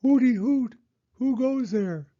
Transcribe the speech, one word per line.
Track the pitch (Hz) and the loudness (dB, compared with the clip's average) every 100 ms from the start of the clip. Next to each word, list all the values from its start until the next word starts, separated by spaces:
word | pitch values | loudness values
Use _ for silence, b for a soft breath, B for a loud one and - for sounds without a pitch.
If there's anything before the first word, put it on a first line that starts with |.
Hooty | 262 277 254 | 4 4 4
hoot! | 220 214 277 240 - _ _ _ | 2 0 0 -2 -8 _ _ _
Who | _ 262 | _ -4
goes | 240 262 269 240 | 0 -2 -2 -2
there? | 208 196 160 147 | -2 -4 -6 -10